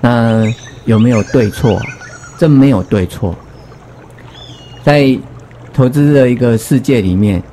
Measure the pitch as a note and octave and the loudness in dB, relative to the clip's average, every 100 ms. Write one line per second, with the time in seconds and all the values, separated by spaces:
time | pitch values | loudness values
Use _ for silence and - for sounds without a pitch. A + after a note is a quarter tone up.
0 | B2 A#2+ A2+ A2+ A2 A2+ - - - A2 | 0 0 0 0 -2 -4 -12 -14 -2 2
1 | A#2 A#2+ G2+ C3+ G#2+ - B2 F#2 A2+ - | 2 0 0 0 -2 -2 -2 -2 -4 -14
2 | - - - - E3 C#3 C#3 A#2 F2+ G#2+ | -20 -20 -20 -2 2 4 4 2 -2 -2
3 | F2+ - F#2 E2+ - - - - - - | -4 -6 -8 -8 -16 -20 -20 -20 -20 -20
4 | - - - - - - - - - D3 | -20 -20 -20 -20 -20 -20 -20 -6 0 2
5 | C#3 B2+ - - - - - - B2+ C#3+ | 2 0 -6 -20 -20 -20 -12 0 0 2
6 | D3 C#3+ B2+ A#2+ A#2+ A2+ - C#3 - B2+ | 2 4 2 2 0 -2 0 -2 0 0
7 | F#2+ F#2 G#2 F#2 - | 0 0 0 -2 -6